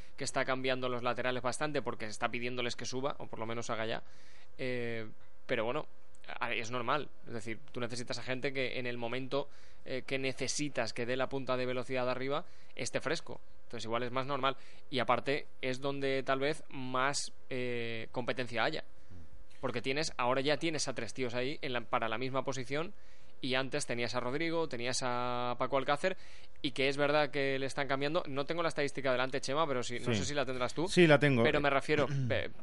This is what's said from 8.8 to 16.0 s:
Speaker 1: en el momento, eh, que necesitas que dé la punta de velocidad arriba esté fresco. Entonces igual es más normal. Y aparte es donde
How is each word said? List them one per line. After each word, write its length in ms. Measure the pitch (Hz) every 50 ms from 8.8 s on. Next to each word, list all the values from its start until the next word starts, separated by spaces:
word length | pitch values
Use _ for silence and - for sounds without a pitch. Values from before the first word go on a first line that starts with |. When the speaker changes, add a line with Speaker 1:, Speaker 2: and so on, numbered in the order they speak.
Speaker 1:
en 60 | 123
el 100 | 123 120
momento, 520 | 123 117 117 120 127 135 131 139 139 - - - - - - - - -
eh, 180 | - 131 127 120
que 140 | - 139 135
necesitas 760 | 135 135 123 - 139 120 - - 147 147 131 131 117 110 -
que 140 | - 120
dé 80 | 113 127
la 140 | 131 131 127
punta 280 | 135 139 131 123 127
de 100 | 127 127
velocidad 440 | 123 127 127 120 - 131 127 123 127
arriba 360 | 127 120 131 135 139 160 180 - - - - - -
esté 260 | - 127 - - 127
fresco. 400 | - 131 160 - - - - - - - - - -
Entonces 200 | - - 117 107
igual 180 | 110 113 117 123
es 80 | 120
más 160 | 120 131 131
normal. 300 | 135 143 135 131 135 131 - - - - - - -
Y 80 | 147 123
aparte 480 | 113 - 123 120 113 143 139 147 - - - -
es 200 | - 131 127 127
donde 440 | 139 143 139 139